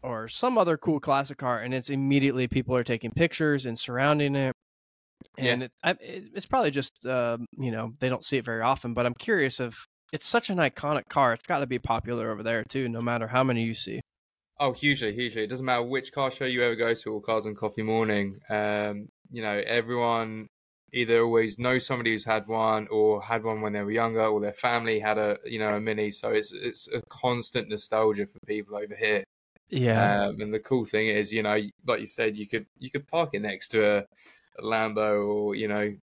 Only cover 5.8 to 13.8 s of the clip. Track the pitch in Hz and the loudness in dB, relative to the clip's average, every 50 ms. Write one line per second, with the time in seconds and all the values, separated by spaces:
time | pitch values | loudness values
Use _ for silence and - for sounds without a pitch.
5.8 | - - 185 - - 117 117 - 208 220 - 196 - - - 262 226 151 139 139 | -2 -2 -2 -2 -6 -14 -12 -12 -14 -12 -10 -10 -6 0 2 2 2 2 2 0
6.8 | 131 - _ - - 127 127 127 120 117 117 117 120 - - - 135 127 113 110 | -4 -4 _ -10 -6 -2 0 0 0 0 -2 -4 -6 -12 -10 -6 -4 -4 -4 -4
7.8 | 113 113 117 - - 127 127 117 - - 143 131 110 120 113 113 110 123 135 - | -6 -6 -6 -4 -2 -2 -2 -2 -2 0 0 0 -2 -2 -4 0 2 2 0 0
8.8 | - 120 117 120 120 120 120 - - - 226 190 143 131 - - 127 117 110 - | -2 -6 -2 0 0 0 -2 -4 -2 0 2 2 2 2 0 -2 -4 -6 -8 -12
9.8 | - _ _ _ _ _ - 151 - - - - - - 196 180 160 135 - - | -20 _ _ _ _ _ -8 -6 -4 0 0 0 0 0 0 2 2 0 0 -2
10.8 | - 147 151 143 - _ - 147 135 123 117 113 - - 175 143 143 123 127 120 | -4 -2 -2 -2 -2 _ 0 2 4 4 2 0 -2 -4 -2 -2 -2 -2 -4 -4
11.8 | - - 113 113 - 117 120 117 113 113 110 98 110 113 117 113 107 131 - 135 | -2 -2 -2 -2 -2 -4 -4 -4 -4 -4 -6 -4 -2 -2 -2 -2 -2 -2 -4 -4
12.8 | 131 120 117 113 117 120 120 120 113 110 117 127 131 131 123 117 113 117 110 - | -2 -2 -4 -2 -2 -2 -2 -2 -2 0 2 2 4 4 2 2 0 -2 -2 -6